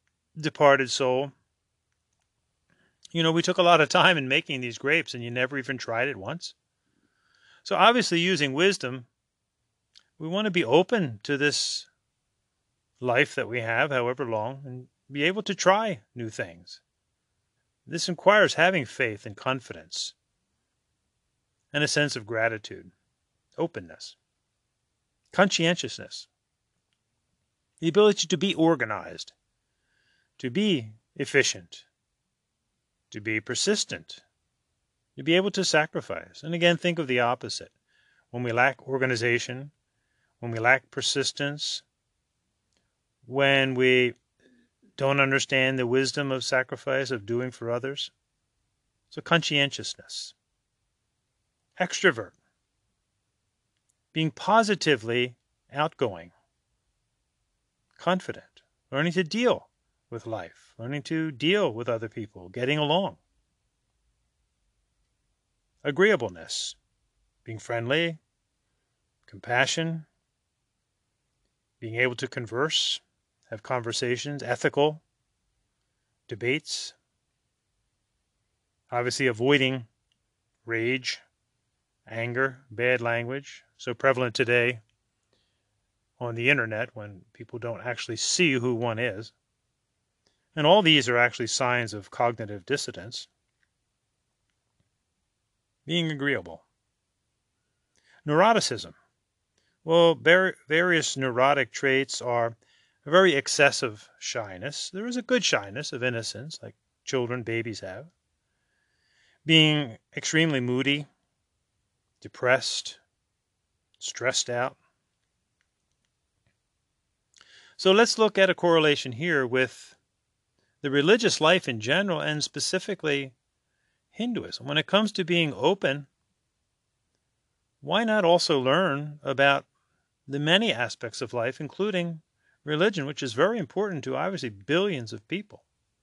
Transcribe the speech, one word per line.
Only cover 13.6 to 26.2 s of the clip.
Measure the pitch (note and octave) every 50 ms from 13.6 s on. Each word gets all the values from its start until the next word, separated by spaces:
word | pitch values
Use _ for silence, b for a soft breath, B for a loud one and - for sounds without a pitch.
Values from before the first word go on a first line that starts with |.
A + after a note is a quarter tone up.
have, | A2+ A2+ A2+ A#2+ D3+ D3
however | C3+ B2+ A#2+ B2 B2+ C#3 C3+
long, | A2+ A2+ G#2+ G#2+ B2 C#3 C#3 C#3+
and | B2+ B2+ B2+ B2 - _ _ _ -
be | C#3 C#3+
able | D3 F3 F#3+ G#3+ -
to | - F#3
try | - - F3+ F#3+ G#3+ A3+ G#3+ D#3 A2 _ _ -
new | A#2+ A#2 A2
things. | - - A2 E2+ E2+ E2+ - - - - _ _ _ _ _ _ _ _ _ _ _ _ _ _ _ _ _ _ _ _ _
This | B2 D#3 E3 - F#3
requires | E3+ - - F#3 G#3 G#3+ F#3 C3+ -
having | E3+ E3 F#3 F#3+ D#3+ A#2+
faith | - - - B2+ A2+ G#2 - -
and | A2 G2
confidence | - - C3 C3 B2+ - - - D#2+ D#2 - - - - - - _ _ _ _ _ _ _ _ _ _ _ _ _ _ _ _ _ _ _ _ _ _ _ _ _ _ _ _ _ _ _
and | - D3 D3+
a | -
sense | - D3+ D3 C#3 -
of | B2 G#2+
gratitude, | G#2 A#2 A2 A2+ A#2 A2 G#2+ - - G#2+ - - - _ _ _ _ _ _ _ _ _ _ _ _ _
openness, | - E3+ E3 - G#2 F2+ D#2+ - - - - - _ _ _ _ _ _ _ _ _ _ _ _ _ _ _ _ _ _ _ _ _ _ _
conscientiousness, | - F3+ G3+ F#3+ - - E3 E3 F3+ - - A2 - - - - - -